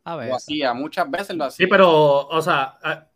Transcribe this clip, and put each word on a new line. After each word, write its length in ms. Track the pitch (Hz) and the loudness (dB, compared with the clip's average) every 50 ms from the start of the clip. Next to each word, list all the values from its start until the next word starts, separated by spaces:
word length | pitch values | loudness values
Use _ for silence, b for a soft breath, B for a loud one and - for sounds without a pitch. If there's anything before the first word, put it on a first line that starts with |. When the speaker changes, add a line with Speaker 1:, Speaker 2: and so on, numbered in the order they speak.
| - | -14
Speaker 1:
a 80 | 170 | -12
Speaker 2:
Lo 60 | 170 147 | -10 -8
Speaker 1:
veces. 160 | 117 127 127 | -6 -6 -6
Speaker 2:
hacía, 360 | - - 147 147 147 139 123 120 | -6 -6 -8 -6 -2 -2 -2 -2
muchas 360 | 127 147 156 - 190 165 139 | -4 -6 -6 -6 -6 -4 -4
veces 260 | 151 180 196 - 185 | -6 -6 -6 -6 -6
lo 80 | 160 143 | -6 -6
hacía. 220 | 127 - - 185 | -6 -2 -2 0
Speaker 3:
Sí, 40 | 185 | 2
pero, 560 | 202 190 190 175 160 151 151 143 139 143 139 | 4 6 6 6 6 6 6 4 4 2 0
o 160 | - 165 160 | -2 -2 -2
sea, 360 | 151 180 160 139 135 131 - _ | 0 0 0 0 -2 -4 -8 _
ah, 240 | - 160 156 - - _ _ | -8 -8 -8 -8 -12 _ _